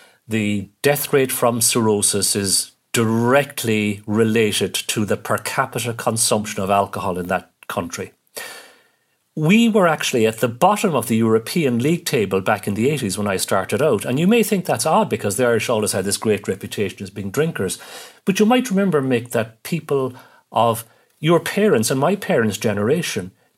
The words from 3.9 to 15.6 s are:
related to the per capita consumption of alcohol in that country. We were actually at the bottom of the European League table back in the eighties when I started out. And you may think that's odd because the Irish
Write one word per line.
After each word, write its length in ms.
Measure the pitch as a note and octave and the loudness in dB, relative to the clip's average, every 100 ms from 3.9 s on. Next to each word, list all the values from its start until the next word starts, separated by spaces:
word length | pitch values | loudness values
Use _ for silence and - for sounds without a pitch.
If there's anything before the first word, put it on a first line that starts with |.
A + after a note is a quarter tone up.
| G2+ - | -4 -2
related 680 | G#2+ A2+ A2+ G#2+ - F#2+ | 2 2 4 2 0 -2
to 320 | - - - | -4 -6 -4
the 120 | G2+ G#2 | -2 -2
per 220 | - G#2+ | -2 -4
capita 560 | - - C3 B2 A#2+ | -4 -4 -2 -4 -6
consumption 680 | A#2 B2 A2+ - A2+ G#2 - | -4 -2 0 0 0 -2 -4
of 80 | F#2+ | 0
alcohol 480 | G2+ G2 G2 F#2+ F2+ | 2 0 -2 -6 -4
in 80 | F2+ | -4
that 240 | F#2 - _ - | -4 -6 _ -10
country. 460 | - - - F#2+ _ _ - - - - _ _ _ _ _ _ - | -6 -6 -8 -12 _ _ -16 -14 -16 -20 _ _ _ _ _ _ -2
We 300 | D#3 A3 A#3 | 2 4 4
were 180 | G#3+ F3 | 4 4
actually 400 | D3 - B2+ A2 | 2 0 2 2
at 120 | A2 | 2
the 100 | A#2+ | -2
bottom 460 | A#2 F#3 G3+ G#3 | 2 2 2 0
of 140 | C#3 - | 0 0
the 80 | A2+ | 2
European 640 | A2+ A2 A2+ F3 C#3 A#2+ | 4 2 0 0 0 2
League 280 | C#3+ E3+ - | 0 0 0
table 340 | C3+ F#2+ G2 | -2 0 0
back 260 | F#2+ G#2 - | 0 -2 -2
in 60 | |
the 160 | G2+ B2+ | 0 0
eighties 300 | D3+ G2+ G2 | 0 -2 -2
when 80 | G#2 | -2
I 100 | F#2 | -2
started 460 | - G2+ F#2 G#2+ | 0 -2 0 0
out. 240 | D3+ G#2+ B2+ | 2 0 0
And 120 | C3 | 0
you 80 | F3+ | 4
may 160 | A#3 | 4
think 220 | G#3 G3 | 2 0
that's 220 | - B2 D#3 | -2 -2 2
odd 240 | F#3 E3+ | 2 2
because 260 | A#2 G#2+ G2 | -2 -2 0
the 80 | |
Irish 240 | B2 A2+ | 2 2